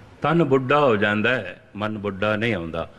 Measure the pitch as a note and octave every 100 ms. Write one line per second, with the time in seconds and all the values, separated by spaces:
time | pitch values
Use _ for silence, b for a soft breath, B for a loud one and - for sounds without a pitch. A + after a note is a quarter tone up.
0 | - - D3 E3 D3+ C3+ B2+ D3 C#3+ G#2+
1 | G#2 G#2 A2 B2+ F2+ - - G2+ G#2+ G#2+
2 | G2+ F#2+ G#2+ G#2+ A#2 G2 E2 E2 D#2+